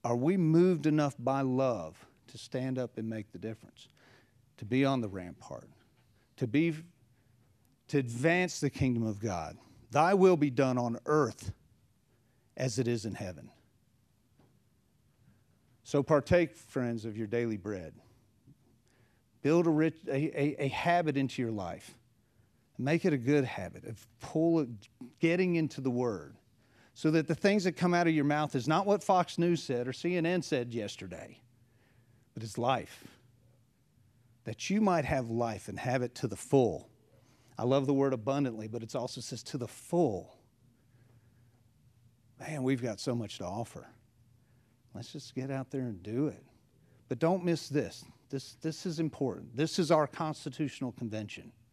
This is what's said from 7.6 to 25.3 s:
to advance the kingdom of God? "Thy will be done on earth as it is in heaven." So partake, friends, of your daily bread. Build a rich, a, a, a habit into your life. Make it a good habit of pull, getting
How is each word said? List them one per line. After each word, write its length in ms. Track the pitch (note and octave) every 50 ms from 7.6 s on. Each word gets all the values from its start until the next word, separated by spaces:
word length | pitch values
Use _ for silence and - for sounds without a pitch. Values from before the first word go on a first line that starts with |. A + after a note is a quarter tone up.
| _ _ _ _ _ -
to 100 | - C#3+
advance 600 | C3 A#2 A#2 A#2+ C3+ D#3+ E3+ F3+ F3+ E3 - -
the 120 | D3+ C#3
kingdom 340 | - - C#3+ C3 A#2+ A#2 A#2
of 160 | A2 G#2 G#2
God? 380 | A2 G#2+ F#2 E2+ D#2+ D#2 E2 - - - - - - _
"Thy 220 | - C#3+ D#3+ F3+
will 240 | G3+ F#3+ F#3+ F#3+ F3+
be 140 | D3+ D3 C#3+
done 260 | B2 C3 C#3 C3 B2+
on 220 | B2 A#2+ A#2+ A#2 - -
earth 460 | - D3+ D#3 C#3 A2 - - - - - _ _ _ _ _ _ _ _ _ _ _ _ _ _ _ _ _ _ _ _
as 220 | - C3 C3 A2+ C3+
it 80 | A#2+
is 180 | A#2+ A#2+ A2+ G#2
in 100 | A2 F2+
heaven." 360 | - G#2 F#2 F2 C#2+ - - - _ _ _ _ _ _ _ _ _ _ _ _ _ _ _ _ _ _ _ _ _ _ _ _ _ _ _ _ _ _ _ _ _ _ - _ _ _ _ _ _ _ _ _ _ _
So 180 | - - C#3+
partake, 520 | C3+ - D#3+ C#3+ - - F3 F3 E3+ - -
friends, 500 | - - - - C#3 B2 A#2+ A#2 A2+ G#2
of 120 | A#2 G2+
your 100 | A2 A2+
daily 300 | G#2 A#2 A#2+ A#2+ A#2 A2
bread. 380 | G2+ F2 G#2+ G#2 F#2 E2+ D#2+ - - - - _ _ _ _ _ _ _ - - _ _ _ _ _ _ _ _ _ _ _ _ _ _ _ _ _
Build 240 | - C#3+ D#3+ E3+ E3+
a 40 | E3+
rich, 260 | D#3 D3+ D#3+ D#3+ D#3 - - -
a, 40 |
a, 520 | C#3 C#3 D3+ D#3+ - D3 C#3 D3+ C#3 - C#3+
a 40 | C3+
habit 480 | - - - F3 E3+ F3 E3+ D3+ C3+
into 260 | C#3 C3+ B2 - -
your 100 | B2 A2+
life. 440 | A2 G#2 F#2+ F2 F2 - - - - - _ _ _ _ _ _ _ _ _ _ _ _ _ _ _
Make 280 | - B2 C#3 D#3+ E3+ -
it 80 | F#3
a 60 | D3+ C3
good 260 | A2+ C3 D3 D3 C3
habit 400 | A#2+ - - F#2 F2 - - -
of 200 | - A2+ - - _ _ _
pull, 480 | - - - D#3 E3 E3+ E3+ E3 C#3+ A#2+ A2+ G2+ - - _ _ B2+ - _ _
getting 340 | - E3